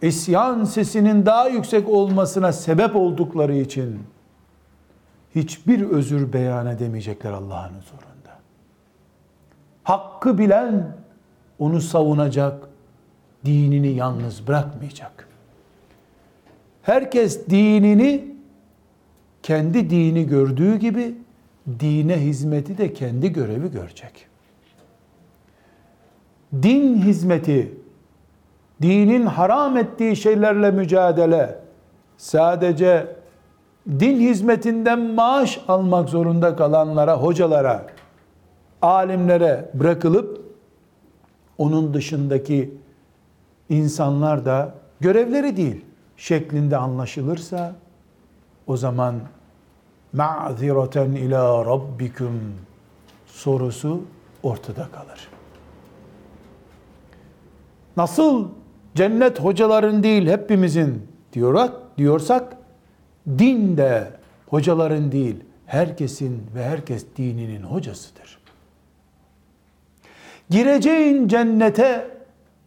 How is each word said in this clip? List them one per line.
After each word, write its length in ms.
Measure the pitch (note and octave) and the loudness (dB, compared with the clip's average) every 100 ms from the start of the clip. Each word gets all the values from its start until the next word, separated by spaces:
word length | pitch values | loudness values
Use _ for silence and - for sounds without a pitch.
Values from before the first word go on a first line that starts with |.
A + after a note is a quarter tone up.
isyan 640 | E3 D#3+ E3 F3+ B3+ A#3 | -2 -2 0 0 2 0
sesinin 600 | G#3 A3 G#3 G#3+ G#3 G#3 G3 | -2 -2 -2 2 4 4 4
daha 220 | A3+ C4 | 2 2
yüksek 420 | A#3+ - A3 G3+ | -2 0 -2 2
olmasına 640 | G3+ G3 F#3+ F#3 G3 F#3 | 2 2 0 0 0 -2
sebep 440 | - - D#3+ A3 G3+ | -2 0 2 2 2
oldukları 600 | F3+ D#3+ E3+ E3 D3 C#3+ | 0 0 -4 -2 0 -2
için 440 | C3 C3+ B2 G#2 G#2 _ _ _ _ _ _ _ _ _ _ _ _ D#3+ | -4 -6 -8 -10 -16 _ _ _ _ _ _ _ _ _ _ _ _ -6
hiçbir 540 | D#3 - - A#3+ G3+ | -6 -4 0 0 0
özür 440 | D#3 B2+ C#3+ C3 | -2 0 -2 -2
beyan 340 | C3 B2+ B2 A#2+ | -2 -2 -4 -6
edemeyecekler 640 | A2+ A#2+ A2+ G#2+ G2+ G#2+ | -6 -6 -8 -10 -10 -10
Allah'ın 420 | G2 G2 F#2+ F#2 | -10 -12 -12 -14
huzurunda. 580 | F#2+ - C#3 - - - - _ _ _ _ _ _ _ _ _ _ _ _ _ _ | -18 -20 -20 -20 -20 -20 -20 _ _ _ _ _ _ _ _ _ _ _ _ _ _
Hakkı 540 | - G3 - - C4 G3+ | -4 -2 -4 -4 0 2
bilen 600 | G#3 G3+ A#3+ G3+ D#3+ - - _ _ _ _ - | 4 4 2 -2 -4 -10 -20 _ _ _ _ -4
onu 220 | D3 E3 | -2 0
savunacak, 880 | D#3+ E3+ D3+ D3 D3 C3 C#3 - - - _ _ _ _ _ _ C3+ | 0 0 2 2 0 0 -2 -4 -16 -20 _ _ _ _ _ _ 0
dinini 420 | D3 C#3+ C#3+ C#3+ | 2 2 2 0
yalnız 600 | B2+ B2+ A#2+ A#2+ G2+ A2 | -2 -4 -6 -8 -8 -2
bırakmayacak. 800 | D3 - - C#3+ - - - - _ _ _ _ _ _ _ _ _ _ _ _ _ _ _ | -2 -2 -10 -16 -16 -20 -20 -20 _ _ _ _ _ _ _ _ _ _ _ _ _ _ _
Herkes 680 | - B3+ C4 B3 G#3+ - - | 0 0 2 0 0 -2 0
dinini 840 | G3 G#3+ G#3+ G#3 G#3 C4+ C#4+ - - - _ _ _ _ _ _ _ _ _ | 4 6 6 6 6 4 2 -6 -18 -20 _ _ _ _ _ _ _ _ _
kendi 460 | - D#3 D#3 A3+ E3+ | -2 -2 0 0 2
dini 380 | F3 D#3+ E3 D3 | 2 2 0 2
gördüğü 480 | C#3 C3+ C3 F#3 A3 | 2 2 2 0 2
gibi 400 | A3+ A3 A#3+ A#3+ - _ _ _ - A#2 | 0 -2 -4 -10 -20 _ _ _ -12 -4
dine 380 | D3+ D3+ D3+ F3+ | -2 0 0 0
hizmeti 600 | C#3+ C#3 D3+ D3 D3 G3 | 0 -2 -2 -4 -4 -4
de 160 | G3 | -6
kendi 400 | - B2+ B2 F3+ | -4 -6 -4 -2
görevi 380 | D#3+ A2 A2+ F3 | -2 -4 -6 -6
görecek. 560 | B2 F2 - - - _ _ _ _ _ _ _ _ _ _ _ _ _ _ _ _ _ _ _ _ _ _ _ | -8 -12 -18 -20 -20 _ _ _ _ _ _ _ _ _ _ _ _ _ _ _ _ _ _ _ _ _ _ _
Din 440 | C#3 F3+ C#4 C#4 A3+ | 0 2 4 4 4
hizmeti, 800 | G3 E3+ F3+ E3 D#3+ C#3 G#2+ - - _ _ _ _ _ _ _ _ - | 2 2 2 0 2 0 -2 -8 -20 _ _ _ _ _ _ _ _ -2
dinin 440 | E3 G3+ G#3 B3 A3 | 2 4 4 4 0
haram 520 | D#3 F#3 B3+ C#4+ B3+ | 0 2 2 0 0
ettiği 380 | A3+ - A3+ G#3+ | -2 -2 -2 0
şeylerle 560 | G#3+ G#3 G#3+ G#3 G3+ | 2 2 2 2 2
mücadele, 880 | F#3+ F3 F#3 F3+ E3 E3 E3 C3 - - - _ _ _ _ | 0 0 2 4 4 4 2 0 -6 -20 -20 _ _ _ _
sadece 1000 | - D#3 E3+ F3 F3 D#3 F#3 E3+ D#3 - - _ _ _ _ _ - | -2 2 2 2 0 2 4 4 0 -12 -20 _ _ _ _ _ -6
din 320 | C#3 A#3 C4+ | 0 2 4
hizmetinden 800 | A#3+ G#3 A3 A3+ A3+ A3+ A3+ A#3+ | 2 2 0 0 0 -2 0 0
maaş 600 | A#3 A3+ A#3 C#4 B3 - - | 0 0 2 2 0 -2 -2
almak 420 | F#3 F#3 F3+ C#3 | 0 2 0 0
zorunda 460 | E3 E3+ E3+ E3+ D3+ | 0 0 2 2 2
kalanlara, 600 | D3 D#3 D#3 D3+ D3 D3 | 2 2 2 2 2 2
hocalara, 680 | D#3 E3+ E3+ D3+ C3+ G#2+ - - - _ _ _ _ _ _ _ | 0 2 2 2 2 -2 -6 -20 -20 _ _ _ _ _ _ _
alimlere 880 | E3+ F#3+ F#3 F#3 F3+ F3 E3 B2+ - | 2 2 2 0 2 4 4 0 -4
bırakılıp 840 | C3 D#3+ E3 E3+ F#3+ - - - - _ _ _ _ _ _ _ _ _ - | -2 0 2 2 2 0 -10 -18 -20 _ _ _ _ _ _ _ _ _ -4
onun 360 | D3+ D#3 D#3 | -2 0 -2
dışındaki 840 | C#3+ - D3+ C#3 C3+ C#3 C#3+ C3 - - _ _ _ _ _ _ _ - | -4 -4 -6 -2 -2 0 -2 -2 -10 -20 _ _ _ _ _ _ _ -4
insanlar 760 | D#3 D3+ D3+ C#3+ C#3+ D3+ D3 B2+ | -2 0 -2 -2 0 0 -2 -2
da 300 | C3 D3 - - - | -2 -4 -10 -20 -4
görevleri 580 | E3 G#3+ A#3+ C#4 C#4+ G3 | 0 2 0 -2 -2 -2
değil 280 | D3+ F2+ - _ _ _ | -4 -6 -14 _ _ _
şeklinde 600 | - D#3+ C#3+ D3 D3 C#3 | -4 -4 -2 -2 -2 -2
anlaşılırsa 960 | C3 B2+ B2 D3+ C3+ E3 - F3+ E3+ F3+ _ _ _ _ _ _ _ _ - | -2 -6 -8 -8 -6 -6 -8 -10 -10 -14 _ _ _ _ _ _ _ _ -8
o 100 | C3 | -6
zaman 380 | B2+ A#2+ B2 A#2+ - - _ _ _ _ _ _ _ | -4 -4 -4 -6 -12 -20 _ _ _ _ _ _ _
"Ma'zireten 960 | C#3 D3+ D#3 D3+ A#2 C#3 C3+ C3 C#3+ C3+ | -4 -4 -4 -8 -6 -2 0 0 -2 -2
ila 540 | C3+ C3 C3 B2 A#2+ A2+ | -2 -2 0 2 0 0
rabbikum" 720 | C3+ C#3 A#2+ B2 - B2 A#2 G#2+ G2 F#2 _ _ _ _ _ _ | -4 -4 -10 -10 -8 -8 -8 -10 -14 -20 _ _ _ _ _ _
sorusu 760 | - C#3+ C3+ B2+ A#2+ D3 F3 - - _ - | -8 -4 -2 -4 -6 -6 -6 -10 -20 _ -10
ortada 440 | C3+ G#2 - G#2+ - | -8 -8 -10 -14 -14
kalır. 380 | - - - - - - - - - - - - - - - - - _ _ _ _ _ - - _ _ _ _ _ _ - | -18 -20 -20 -20 -20 -20 -20 -20 -20 -20 -20 -20 -20 -20 -20 -20 -20 _ _ _ _ _ -20 -20 _ _ _ _ _ _ -4
Nasıl 520 | E3+ D4 D#4 B3 G3 - - - - D3 | -2 2 4 2 -2 -12 -20 -20 -8 0
cennet 440 | G3 A3+ B3+ B3+ | 0 2 2 2
hocaların 640 | E3 F#3 A3 A3 G#3+ G#3+ | -2 2 2 4 2 2
değil 240 | G#3+ G#3 E3 | 4 4 2
hepimizin 800 | G3+ G#3 G3+ F3+ D#3+ D3+ A#2 G2+ - _ | 0 2 2 4 2 0 -2 -10 -20 _
diyorak, 400 | A#2+ B2 E3 B3 - - - | -2 2 2 0 -4 -12 0
diyorsak 600 | C#3+ D#3+ - B3 B3 - - _ _ _ _ _ - | 2 2 2 0 -2 -12 -20 _ _ _ _ _ -4
din 500 | C3 B3 B3 G3 D#3+ | 2 4 4 2 2
de 340 | C3+ A2+ C3 - _ _ _ | 2 0 -2 -12 _ _ _
hocaların 640 | D3+ D#3+ E3 D#3 D#3 D3 | 0 2 2 0 0 -2
değil 320 | C#3 B2 G2+ - _ - | -2 -4 -6 -14 _ -6
herkesin 800 | C#3 E3+ C#3 C3+ - C3+ A#2+ G#2+ A#2 | -2 -2 -4 -8 -6 -8 -8 -10 -10
ve 80 | |
herkes 420 | B2 D#3 D3 A2+ - - | -8 -8 -8 -10 -10 -8
dininin 460 | B2+ A#2 A2+ G#2 | -8 -6 -10 -12
hocasıdır. 760 | F#2 E3+ C#3 - - - - _ _ _ _ _ _ _ _ _ _ _ _ _ _ _ _ _ _ - - - - | -8 -8 -8 -14 -20 -20 -20 _ _ _ _ _ _ _ _ _ _ _ _ _ _ _ _ _ _ -20 -20 -20 0
Gireceğin 800 | F#3 B3+ C#4 B3 D#4+ D4+ C#4 A3 | 2 4 4 4 4 4 2 2
cennete 800 | A#3 A#3 A3 A3 G#3 C4 A#3 - - - _ _ _ | 2 2 2 2 4 2 0 -6 -16 -20 _ _ _